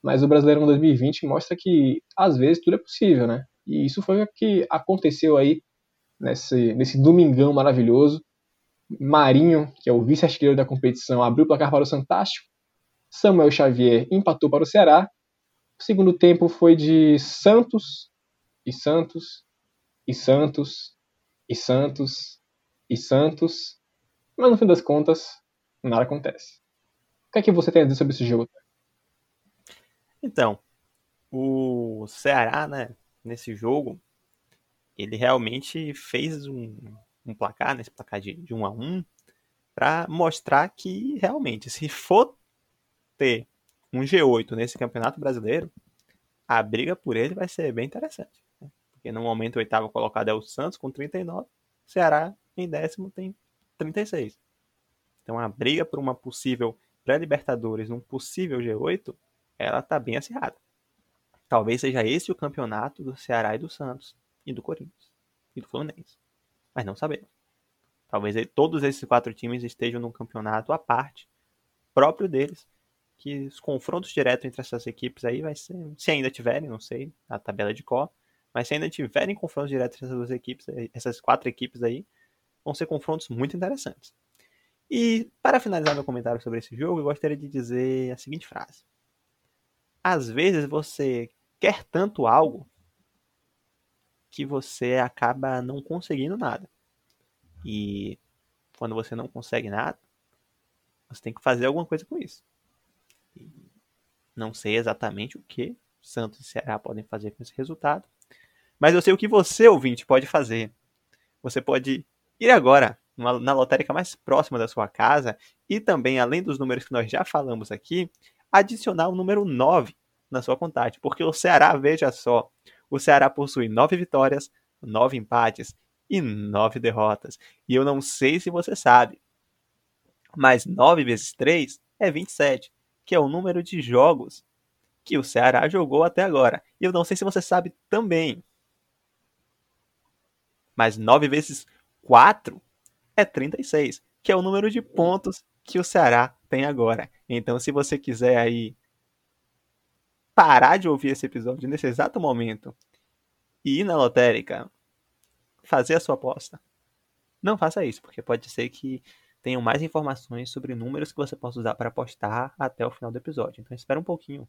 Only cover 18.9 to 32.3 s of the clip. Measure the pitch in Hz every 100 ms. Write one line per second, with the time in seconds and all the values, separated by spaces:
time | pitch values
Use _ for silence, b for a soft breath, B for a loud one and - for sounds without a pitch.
18.9 | 160 165 170 - - _ _ _ _ _
19.9 | _ - 127 - 135 151 143 139 - -
20.9 | _ _ _ _ _ _ 120 - 131 143
21.9 | 135 135 - - - _ _ _ _ _
22.9 | 117 - 135 151 151 165 - - - _
23.9 | _ _ _ _ - 247 226 214 170 -
24.9 | 147 151 160 - - _ _ _ _ 127
25.9 | 113 127 143 - - - _ _ _ _
26.9 | _ _ _ _ 220 208 170 165 165 143
27.9 | 135 139 135 120 117 117 _ _ _ _
28.9 | _ _ _ _ _ _ _ _ b b
29.9 | b _ _ 262 180 120 101 _ _ _
30.9 | _ _ _ _ 131 135 131 131 123 117
31.9 | 110 107 - 139